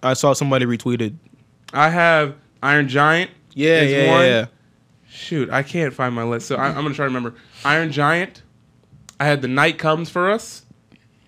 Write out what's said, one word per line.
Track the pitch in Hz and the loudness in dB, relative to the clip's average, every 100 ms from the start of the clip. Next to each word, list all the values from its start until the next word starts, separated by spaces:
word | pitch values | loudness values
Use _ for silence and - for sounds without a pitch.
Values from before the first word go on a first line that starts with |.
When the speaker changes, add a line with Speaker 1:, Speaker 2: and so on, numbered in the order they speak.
Speaker 1:
I | 131 | -2
saw | 131 147 | 2 2
somebody | 135 143 131 123 | 2 2 0 0
retweeted. | 120 131 120 110 - _ _ _ _ - | -2 -2 -2 -4 -8 _ _ _ _ -6
Speaker 2:
I | 135 156 | -2 0
have | 175 170 160 147 139 _ _ | 2 2 4 0 -6 _ _
Iron | 135 147 135 | 0 2 2
Giant | 139 147 165 185 - _ | 2 2 2 -2 -10 _
Speaker 1:
Yeah, | 139 151 165 | -2 2 4
Speaker 2:
is | 143 | 4
Speaker 1:
yeah, | 139 139 | 2 4
Speaker 2:
one. | 131 131 | 4 4
Speaker 1:
yeah. | 117 113 _ _ _ _ _ _ | 2 -2 _ _ _ _ _ _
Speaker 2:
Shoot, | - - 160 110 | -16 -6 -4 -2
I | 131 | -2
can't | 139 175 151 | -2 -4 -4
find | - 127 | -2 -4
my | 120 | -4
list, | 117 117 110 | -4 -4 -4
so | 127 | -2
I, | 139 | -2
I'm | |
gonna | 147 147 | -2 -6
try | 143 | -4
to | 139 | -4
remember. | 127 120 - - - | -4 -8 -12 -20 -6
Iron | 143 151 165 | 0 0 0
Giant. | 143 147 170 190 - - _ _ _ _ - - - | 0 0 0 -4 -10 -20 _ _ _ _ -20 -16 -4
I | 143 | 0
had | 143 | 0
The | 127 | 0
Night | 131 160 165 | 2 2 0
Comes | 156 156 165 | -2 -2 -4
for | 180 185 | -2 0
Us, | 220 - - - _ _ _ _ _ | -2 -6 -20 -20 _ _ _ _ _